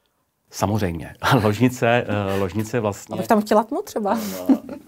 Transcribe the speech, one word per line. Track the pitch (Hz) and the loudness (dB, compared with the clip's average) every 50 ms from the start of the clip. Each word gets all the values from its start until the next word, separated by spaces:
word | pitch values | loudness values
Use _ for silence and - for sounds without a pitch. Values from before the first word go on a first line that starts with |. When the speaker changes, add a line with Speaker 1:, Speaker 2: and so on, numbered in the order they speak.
| _ _ _ _ _ _ _ _ _ _ | _ _ _ _ _ _ _ _ _ _
Speaker 1:
Samozřejmě. | - - - 98 104 107 101 90 85 82 - - - - - - | -8 -4 -2 -2 0 0 0 -2 -2 -4 -8 -10 -14 -4 2 4
<laughs> | 139 127 101 | 4 4 4
Ložnice, | 107 104 104 123 127 123 123 127 117 120 120 - - | 4 2 4 2 2 2 2 2 2 4 2 2 0
eh, | 104 104 101 98 98 98 | -2 -2 0 0 0 0
ložnice | 98 92 92 107 107 107 - 123 | -2 -2 -2 -4 -4 -2 -2 -2
vlastně | 107 104 98 - - - 107 | -2 -2 -2 -4 -8 -10 -8
Speaker 2:
Abych | - - - | -8 0 2
tam | 240 208 | 2 2
chtěla | 208 - 220 208 220 | 4 2 2 2 2
tmu | - 285 339 | 0 -4 -6
třeba. | 427 - - 247 214 196 214 226 214 202 185 185 180 - 262 - - - - - - | -6 -6 -6 -4 -2 -2 -2 -2 -4 -6 -8 -6 0 2 0 0 0 -8 -14 -16 -16